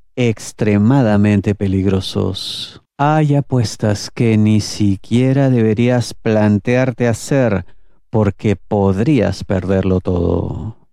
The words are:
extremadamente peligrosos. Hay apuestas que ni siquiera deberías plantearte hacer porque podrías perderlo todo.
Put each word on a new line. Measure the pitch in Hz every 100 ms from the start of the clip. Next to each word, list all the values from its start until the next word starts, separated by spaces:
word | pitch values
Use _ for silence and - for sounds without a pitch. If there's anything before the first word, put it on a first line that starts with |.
| _ -
extremadamente | 120 107 - - 107 104 107 139 110 104 104 101 107
peligrosos. | 98 98 95 98 95 - 104 95 98 - - - - _ -
Hay | 143 156 147 143
apuestas | - 127 107 - 107 101 -
que | - 117 107
ni | 107 107
siquiera | - - 104 95 - 117 131 135 135
deberías | 123 110 107 120 123 117 -
plantearte | 117 107 107 101 - 123 127 117 120
hacer | 113 - 139 120 95 - - - - _
porque | 110 101 - 110 98
podrías | - 104 98 95 120 139 95 95
perderlo | - 95 92 95 92 92
todo. | 92 87 87 87 87 - 107 - -